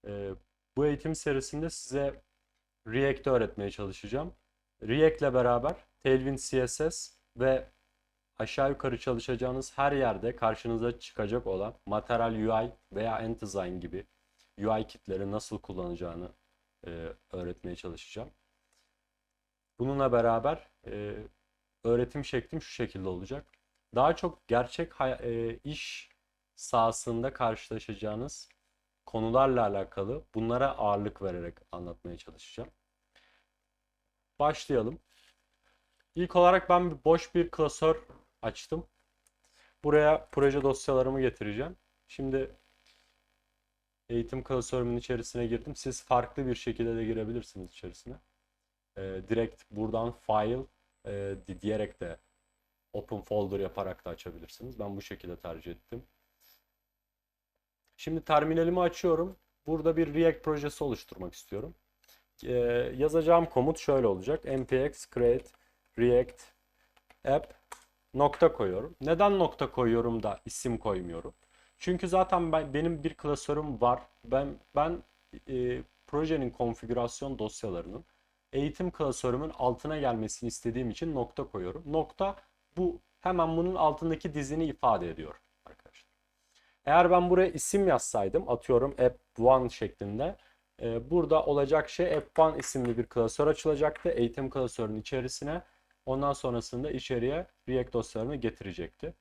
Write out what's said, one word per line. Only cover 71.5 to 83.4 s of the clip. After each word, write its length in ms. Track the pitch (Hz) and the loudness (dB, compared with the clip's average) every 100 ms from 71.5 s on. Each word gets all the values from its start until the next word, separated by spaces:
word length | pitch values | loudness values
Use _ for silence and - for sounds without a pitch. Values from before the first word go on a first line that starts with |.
| _ _ _ | _ _ _
Çünkü 300 | - 180 185 | -2 -2 2
zaten 440 | 185 185 180 165 | 2 4 2 2
ben, 220 | 160 147 | 0 0
benim 300 | 139 165 160 | 0 0 -2
bir 100 | 156 | -6
klasörüm 680 | - 147 143 - 147 151 117 | -4 -4 -4 -2 -2 -2 2
var. 200 | 120 123 - _ | 2 2 -4 _
Ben, 360 | 117 131 143 - _ 139 | -2 0 0 -8 _ 0
ben, 280 | 156 170 - _ _ - - | 0 -2 -10 _ _ -20 -6
e, 340 | 131 123 123 127 _ _ | -2 -2 -4 -8 _ _
projenin 420 | 143 156 160 123 | -2 0 0 0
konfigürasyon 880 | - 120 113 113 120 120 - 139 127 | -2 -4 -2 -4 -2 -2 -4 -8 -4
dosyalarının 680 | 107 - 110 87 85 110 - _ _ _ _ | -6 -6 -6 -6 -8 -14 -16 _ _ _ _
eğitim 380 | 135 143 - 180 | -4 -4 -4 -6
klasörümün 580 | - 147 123 127 123 156 | -2 -2 0 -2 -2 -4
altına 480 | - 127 117 151 156 | 0 0 0 -4 -2
gelmesini 500 | 135 113 110 - 120 | 0 -2 -4 -6 -8
istediğim 420 | - 117 117 120 | -4 -4 -4 -4
için 260 | 101 165 143 | -4 -4 -2
nokta 320 | 117 - 135 | -4 -6 -8
koyuyorum. 360 | 101 90 151 147 | -6 -6 -8 -2
Nokta 420 | 156 156 - 196 196 _ _ _ - | -2 -2 -4 -4 -4 _ _ _ -2
bu, 240 | 180 170 _ _ | -2 -2 _ _
hemen 380 | 185 180 | -2 2